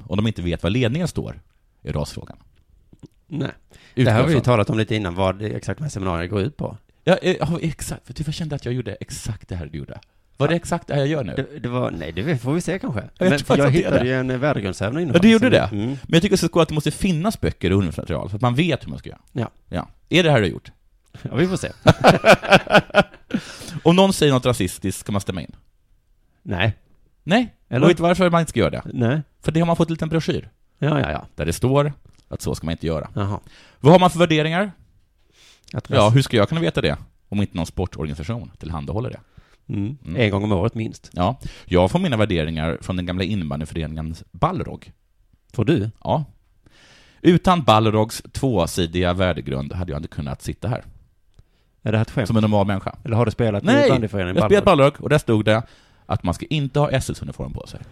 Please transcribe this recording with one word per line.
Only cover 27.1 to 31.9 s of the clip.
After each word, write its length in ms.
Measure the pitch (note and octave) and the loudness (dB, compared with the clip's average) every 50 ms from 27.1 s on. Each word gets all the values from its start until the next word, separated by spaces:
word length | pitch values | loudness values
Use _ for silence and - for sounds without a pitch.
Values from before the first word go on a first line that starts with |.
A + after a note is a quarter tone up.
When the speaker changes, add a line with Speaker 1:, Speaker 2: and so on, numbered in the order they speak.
| _ _ _ | _ _ _
Speaker 1:
Nej. 300 | D3 F#3+ A#3+ B3 G#3 - _ _ _ | 0 0 0 0 -2 -8 _ _ _
Speaker 2:
Eller? 140 | B2 B2 D3 | 0 4 4
Speaker 1:
Och 40 | E3+ | 4
vet 80 | F3 | 4
du 60 | E3 E3 | 4 2
varför 260 | E3+ F3+ F3+ F#3 F3 | 2 2 2 2 2
man 100 | E3+ E3+ | 2 2
inte 100 | D#3+ - | 0 0
ska 100 | - A#2+ | 0 0
göra 100 | F#2+ D2+ | 0 0
det? 120 | - B1+ - - - | 0 -4 -8 -8 -4
Speaker 2:
Nej. 280 | C3+ A#2 A2+ C#3 D#3+ C#3+ - _ _ | -2 0 0 0 -2 -4 -8 _ _
Speaker 1:
För 100 | - - | -6 -2
det 80 | D#3 E3 | 0 0
har 80 | E3+ | 0
man 80 | E3 E3 | 2 2
fått 140 | E3 E3+ D#3 | 2 0 0
en 40 | E3 | -2
liten 160 | D#3 E3 D#3 | -4 -4 -4
broschyr. 400 | D#3 E3 - - C#3+ D#2 - - - _ _ _ _ _ | -4 -2 -2 -2 -4 -6 -8 -12 -18 _ _ _ _ _
Speaker 2:
Ja, 200 | C#3 C#3+ D#3 C#3+ | -2 0 0 0
ja, 120 | A2+ C#2+ | 0 -2
ja. 140 | D2+ - - - _ | -4 -6 -8 -10 _
Speaker 1:
Där 100 | - D2+ | -6 -4
det 80 | D#2+ - | -4 -2
står 400 | - - B2+ C3 C#3+ C#3+ D3 | -2 0 2 2 2 2 0